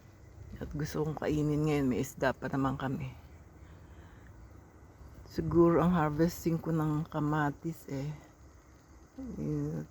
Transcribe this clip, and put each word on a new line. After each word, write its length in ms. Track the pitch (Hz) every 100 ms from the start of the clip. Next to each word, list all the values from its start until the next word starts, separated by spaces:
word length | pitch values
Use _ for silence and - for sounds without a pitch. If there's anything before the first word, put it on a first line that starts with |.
| - - - - - -
At 80 | -
gusto 320 | 147 156 151
kong 160 | 151 147
kainin 480 | - 151 151 147 156
ngayon. 240 | 147 135
May 160 | 110 135
isda 240 | - 135
pa 160 | - 127
naman 320 | 139 135 135
kami. 320 | 135 135 131 - - - - - - - - - - - - - - - - - - - - - -
Siguro 560 | - 165 160 170 170
ang 160 | 170 180
harvesting 640 | 151 147 170 - 170 165
ko 80 | 160
ng 400 | 165 156 151 156
kamatis 800 | 156 151 151 147 143 165 160 -
eh, 160 | 139 147 151 - - - - - - - - - -
eh, 640 | 262 - 151 151 147 156 156